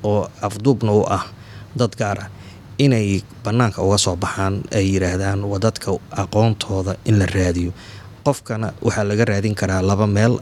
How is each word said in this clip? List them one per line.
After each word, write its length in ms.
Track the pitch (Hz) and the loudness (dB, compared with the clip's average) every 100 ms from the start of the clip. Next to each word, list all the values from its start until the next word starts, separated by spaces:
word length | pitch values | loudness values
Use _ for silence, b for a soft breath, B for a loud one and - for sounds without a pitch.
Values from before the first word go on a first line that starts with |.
oo 260 | 104 104 87 - | -2 0 -2 -6
afduubna 500 | 104 104 123 110 110 | -6 -2 0 2 2
u 100 | 104 90 | 2 2
ah 160 | 98 - B B B B - | -2 -4 B B B B -4
dad 160 | 117 - | -4 -2
gaar 220 | 104 95 - | -4 -4 -8
ah 20 | B B B - - | B B B -14 0
inay 440 | 139 117 104 95 - - | 4 4 2 0 -2 -10
bannaanka 380 | 107 117 117 85 | -2 2 2 2
uga 160 | 90 101 | 2 2
soo 180 | - 87 | 2 0
baxaan, 380 | 90 - 98 101 - | -4 -2 -2 -2 -2
ay 100 | 107 95 | 0 2
yiraahdaan 460 | 95 92 92 98 101 101 | 2 0 -2 -2 -2 -4
waa 120 | 98 | 0
dadka 360 | 110 - - 92 - | 0 0 -4 -4 -4
aqoontooda 840 | - 95 107 113 104 - 95 95 92 | -6 -2 2 2 2 -2 -4 -2 -4
in 140 | - 104 | 2 2
la 80 | 90 | 2
raadiyo. 460 | 95 90 87 85 B B B B - | 2 0 0 -4 B B B B -4
Qofkana 480 | 147 135 - 110 110 - | -2 -2 -4 -6 -6 -2
waxaa 220 | 117 113 | -2 0
laga 200 | 101 104 | 0 2
raadin 300 | 113 101 107 | 2 2 0
karaa 280 | 101 95 95 | -2 0 0
laba 240 | 95 101 107 | 2 2 2
meel, 320 | 101 113 120 | 4 2 2